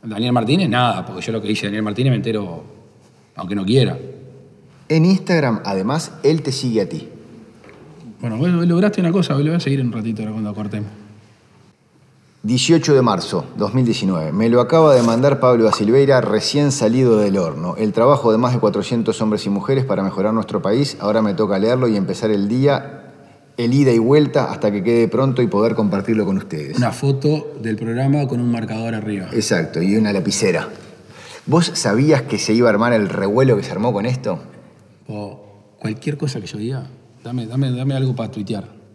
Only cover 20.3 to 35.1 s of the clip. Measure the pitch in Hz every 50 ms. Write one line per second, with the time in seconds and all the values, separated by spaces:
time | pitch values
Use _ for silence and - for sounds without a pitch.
20.3 | 113 113 104 - - 98 78 95 107 131 143 139 - - - 101 107 113 110 104
21.3 | 98 82 107 92 101 95 101 113 123 131 131 120 110 101 95 85 92 90 117 107
22.3 | 107 98 98 104 120 127 135 143 139 123 - - - - - - - - - -
23.3 | - - _ _ _ - 120 117 127 139 143 131 120 117 110 120 143 151 151 139
24.3 | - 147 123 - 104 - - 107 101 104 90 113 117 117 117 110 - 113 135 135
25.3 | 127 131 123 104 95 101 107 113 110 113 110 101 87 98 95 110 113 110 104 92
26.3 | 95 95 - - - 78 73 69 80 117 123 113 - - - 139 135 135 - 151
27.3 | 151 151 147 - - - 107 113 110 104 117 113 117 123 135 135 139 147 143 123
28.3 | 120 120 120 120 117 117 110 107 110 110 113 117 113 107 104 107 104 98 92 85
29.3 | - 117 104 - 110 87 82 76 - 80 85 95 101 113 110 107 101 98 85 101
30.3 | 98 - - 95 85 80 - - - - - - - - - - - - - -
31.3 | - - - - 127 170 170 175 170 - - 117 98 117 139 156 151 131 127 -
32.3 | 113 101 - - 107 117 120 117 104 101 113 120 120 110 104 90 85 87 95 98
33.3 | 104 123 135 131 117 101 95 - 90 87 107 123 110 101 101 123 127 127 - 107
34.3 | 90 80 - - - - - - _ _ - _ - _ _ -